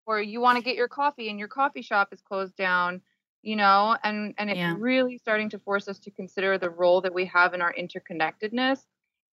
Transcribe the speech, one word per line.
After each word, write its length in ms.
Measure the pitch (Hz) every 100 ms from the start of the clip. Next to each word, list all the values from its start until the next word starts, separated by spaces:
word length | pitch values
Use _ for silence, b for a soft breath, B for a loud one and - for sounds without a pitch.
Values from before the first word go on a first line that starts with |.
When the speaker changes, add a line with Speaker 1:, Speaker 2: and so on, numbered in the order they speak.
| -
Speaker 1:
or 160 | 214
you 180 | 208 226
wanna 220 | 247 247
get 160 | 254 233
your 100 | 240
coffee 400 | - 285 285 220
and 80 | 208
your 120 | 208
coffee 320 | - 277 277
shop 320 | 233 208 196
is 80 | 190
closed 340 | _ 196 190 190
down, 460 | 190 180 175 185 - _ _ _
you 160 | 214 214
know? 400 | 202 196 214 226
And, 320 | 214 214 208 -
and 120 | 208
it's 80 | 190
Speaker 2:
Yeah. 160 | 170 170
Speaker 1:
really 380 | 233 254 254 247
starting 320 | - 214 214
to 100 | 208
force 300 | - 202 196
us 100 | 196
to 120 | -
consider 460 | - 185 - 190 190
the 120 | 185
role 320 | 170 175 180
that 120 | 185
we 120 | 180 185
have 280 | 180 180
in 80 | 180
our 120 | 170
interconnectedness 1080 | - 175 185 - 170 156 - 214 240 262 269 _ _ _ _ _